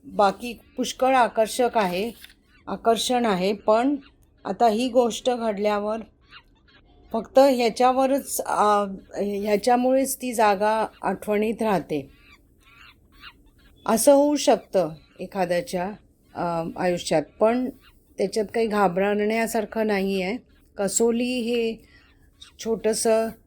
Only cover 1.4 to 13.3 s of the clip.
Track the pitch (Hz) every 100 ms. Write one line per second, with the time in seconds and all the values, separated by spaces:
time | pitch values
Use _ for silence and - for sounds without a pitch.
1.4 | 220 - 240 240 190 175 226 - - _
2.4 | _ _ - 196 226 226 - 247 233 185
3.4 | 185 208 - 220 262 285 - _ _ _
4.4 | - 190 240 208 254 233 240 - 262 240
5.4 | 226 202 208 208 208 226 - _ _ -
6.4 | _ _ _ _ _ _ - 226 196 -
7.4 | 277 247 233 208 254 254 269 277 - -
8.4 | - - 208 208 202 190 - - 202 202
9.4 | 208 208 247 247 247 269 269 - 254 233
10.4 | 214 196 208 220 214 - - 190 - 208
11.4 | 214 202 220 185 147 151 131 _ - -
12.4 | _ _ _ _ - _ _ _ -